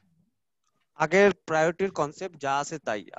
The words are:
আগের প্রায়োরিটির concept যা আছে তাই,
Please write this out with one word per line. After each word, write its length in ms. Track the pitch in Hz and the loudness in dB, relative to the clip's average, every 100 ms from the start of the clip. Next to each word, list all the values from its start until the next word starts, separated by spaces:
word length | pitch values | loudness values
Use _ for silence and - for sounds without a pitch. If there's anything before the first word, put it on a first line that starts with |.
| _ _ _ _ _ _ _ _ _ - | _ _ _ _ _ _ _ _ _ -4
আগের 320 | 156 185 202 185 - | 2 6 4 4 -2
প্রায়োরিটির 420 | 156 160 165 196 170 | 0 0 0 -4 -2
concept 360 | 147 151 185 160 | -4 -6 -14 -8
যা 100 | 139 139 | -4 -4
আছে 160 | 143 160 - | -4 -8 -8
তাই, 140 | 107 - | -8 -8